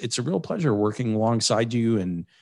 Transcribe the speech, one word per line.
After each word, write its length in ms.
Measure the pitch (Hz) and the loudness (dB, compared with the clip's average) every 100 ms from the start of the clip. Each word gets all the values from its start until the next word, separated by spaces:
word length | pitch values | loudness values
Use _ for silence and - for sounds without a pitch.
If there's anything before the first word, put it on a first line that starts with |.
it's 160 | 117 - | -4 -4
a 40 | |
real 180 | 123 185 | -2 -2
pleasure 340 | - 220 156 | -2 -2 2
working 400 | 104 104 107 120 | 2 2 0 -2
alongside 580 | 107 110 117 - 110 113 | 0 2 2 2 0 0
you 260 | 120 113 113 | 0 2 2
and, 280 | 90 87 85 _ | 0 -4 -8 _